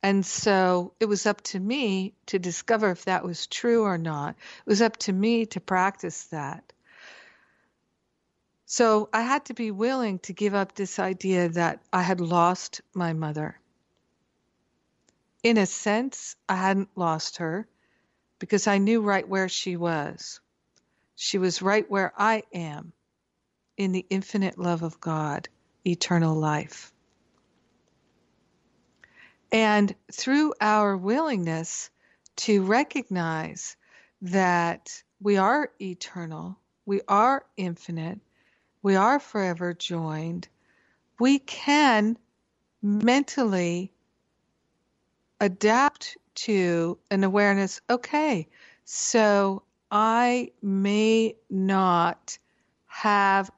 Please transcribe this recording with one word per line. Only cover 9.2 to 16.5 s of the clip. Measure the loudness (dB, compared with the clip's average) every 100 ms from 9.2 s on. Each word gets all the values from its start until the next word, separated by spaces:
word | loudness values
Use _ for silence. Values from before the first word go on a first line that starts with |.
had | 0 -2 -4
to |
be | -8 -6
willing | -2 -2 0 -2 -4
to | -8
give | -4 -2
up | 0 -4 -4
this | -8 -2
idea | -4 -2 0 0 0
that | 0 -2 -2 _
I | -2
had | 0 -2
lost | 0 4 4 2 -6 -16 _
my | -6 -4
mother. | -4 -4 -6 -8 -10 _ _ _ _ _ _ _ _ _ _ _ _ _ _ _ _ _ _
In | 2 4
a | 2
sense, | -2 -2 0 -2 -8 -16 -18
I | -6